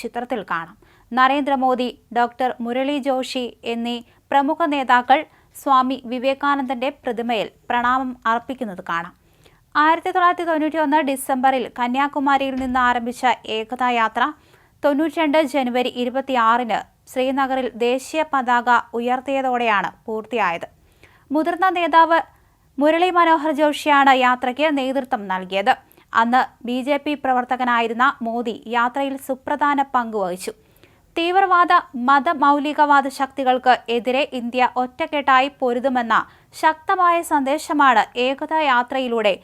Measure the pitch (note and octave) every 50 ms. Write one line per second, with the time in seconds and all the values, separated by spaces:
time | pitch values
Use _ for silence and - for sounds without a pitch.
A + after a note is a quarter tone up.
0 | - A3+ - A#3+ A#3+ - C4 G#3+ F3 - F3 E3 E3 E3+ - _ _ _ _ _
1 | _ - A#3 B3+ B3+ C4 C#4 D4 C4+ C#4+ C#4 B3+ C4 B3+ B3+ A3+ B3+ A#3 - _
2 | _ _ A3 A#3+ A#3+ A#3+ - - C4 B3 - - A#3 A#3 A#3+ C4 C4+ C#4 D4 C#4+
3 | A#3+ C#4 B3+ C4 C4 - - B3+ B3 A3+ - _ - A#3 A#3 A#3 A#3 A#3+ A#3+ A#3
4 | - _ _ _ _ - - C#4 C#4 D4 D#4 D4+ E4+ D4+ D4 C#4 B3+ B3 B3 B3
5 | B3 - C4 D#4 D4+ _ _ _ _ _ _ - - C#4+ C4+ C4 B3+ B3+ C4+ B3+
6 | - A3 B3+ B3 A#3 C4+ C4+ C4+ D4 C#4+ C#4+ C#4 C4 B3 A#3+ A#3+ B3+ C#4+ C#4+ _
7 | - B3+ A3 A3+ A#3 A#3+ A#3+ G#3 E3 - _ _ _ - A#3+ A#3+ A#3+ B3 B3+ C4
8 | C4+ B3+ B3 - - A3+ A3+ A#3 A#3 - C4 - B3 G#3 F3+ F#3 F3+ - E3+ E3+
9 | F3 F3+ _ _ _ _ _ _ _ _ _ _ _ _ - D4 D4+ D#4 E4 E4
10 | - F#4 F4+ F#4 F4 F4 F4 F4+ F4 E4+ D#4+ D#4 D#4 D#4 D#4 D#4+ D#4 C#4 D4 D#4
11 | D4+ C#4 C4+ C4 - - C4 B3+ B3+ C4+ C4+ B3+ G#3 - - B3 A#3+ B3 B3 C4+
12 | C#4+ C#4 - D4+ C4+ C#4+ C#4 C4+ C#4 C4+ C4 B3+ C4 B3+ B3 C4 B3 B3 A#3+ B3
13 | A#3 B3 A#3+ - C4 B3 A3 - - - A3 A3 A3 - B3 - B3+ B3 A#3+ A#3
14 | A3+ G#3+ - A#3+ B3 D4+ D4+ _ _ _ _ _ _ _ _ - - C#4+ D4 C#4
15 | D#4+ D#4+ - E4+ D#4+ D4 C#4 D#4 D#4+ B3 - C#4 C4 B3 A#3 B3 B3+ C4 - B3
16 | B3 B3 A#3 C4+ C4 - C4 A#3+ A3+ A3 A#3 B3 B3+ A3 G3 - - _ _ _
17 | _ - - C4 B3+ C4+ C4 C#4 C4+ B3+ C4 C4 B3+ - - G#3+ A#3+ A#3+ C4 C4
18 | C4 - - D#4 D#4 D#4 C#4+ C4+ A#3+ B3+ A#3+ A#3+ A#3 B3 A#3+ A3+ - - - A#3
19 | A#3 B3 B3+ C4+ C4 C#4 C4+ C4+ C4 C4 B3 A#3+ A#3+ A3+ G#3 F#3+ F3+ - - _
20 | - A3+ A3 A3 G#3+ - B3 A3+ G3 F3 E3+ F3 - - _ _ _ _ _ _
21 | - _ _ _ _ - C4+ D#4 D4+ E4+ F4 E4 F#4+ F#4+ E4+ F4 E4+ D#4 D#4+ E4
22 | E4 D#4 E4 D#4+ - - _ _ _ _ _ _ _ _ - C4+ C#4+ D#4 D#4+ E4
23 | F4+ F#4 F4 F4 E4+ E4 D#4+ D#4+ C#4+ D#4+ C#4+ C#4 D#4 D4+ C#4+ - - D4+ C#4+ C#4
24 | C#4 C#4 C4 C4 B3 B3 B3+ B3 C4 B3 A#3+ C#4 D4+ D#4+ C#4+ C#4 B3+ C4 B3+ C4+
25 | B3+ B3+ - G#3+ G3+ G3 F#3 F#3 F#3 F#3 F#3+ F#3+ G3 C4 - - _ _ _ _
26 | _ - - A3+ A#3 A#3 B3 C4 - - _ _ - A3 B3 C4 A#3+ C#4+ C#4+ C#4+
27 | C#4+ D4+ D4 - - C4 B3+ B3+ B3 - C4 B3 B3+ A#3+ A#3+ A#3 A#3 A3 A#3 A#3
28 | B3+ C#4+ C#4 - A#3 A3+ A3+ A#3+ A#3 A#3 G#3 - - A3 A#3 A#3 A#3 B3 B3 C#4
29 | C#4 C#4 C4+ C4 - - C4 C4 - - D4 C#4 D4 C#4+ C#4+ C#4 C4+ C4+ - B3
30 | A#3 A3+ G#3+ G#3 F#3 F3 F3+ F#3 - - - _ _ _ _ _ - _ _ _
31 | _ _ - F4 E4 F4 F4+ G4 G4 F#4 F#4 F4 F4+ E4+ F4+ E4+ - - - A#3
32 | A#3+ C4+ C#4 C#4+ B3+ E4 E4+ B3+ C#4+ C#4+ C#4+ D4 C#4 D4+ C#4+ D#4 D4 C#4+ C#4+ C#4
33 | C4 C4+ - - C4+ C4+ - - C4+ B3+ B3+ B3 - B3+ A#3+ - - - A#3 A#3+
34 | G#3 B3+ B3+ C4+ D4+ - C4 B3+ A#3 A#3+ B3+ B3 B3 - - B3+ B3+ B3 - -
35 | D#4+ D#4 D4+ C#4+ A#3+ C#4 C4 C4 C4 C#4+ C#4 - C4 B3 A#3+ B3+ B3 C4+ B3+ B3
36 | A#3 A3+ G#3+ F3+ - - - _ _ _ - - E4 D#4+ D#4 - - - G4 F#4
37 | F4+ F4 E4+ E4+ E4 - D#4+ C#4+ C4 C4 D4 D4+ - - D#4+ D4 C#4 C4 A#3 G#3+
38 | - - - A#3+ B3 C4 C#4 C4+ D#4 D4 D#4 D#4+ D#4 C#4 B3 A#3+ B3 - C4+ C4+
39 | C4 A#3+ A#3 A3+ G#3+ G3+ F3+ -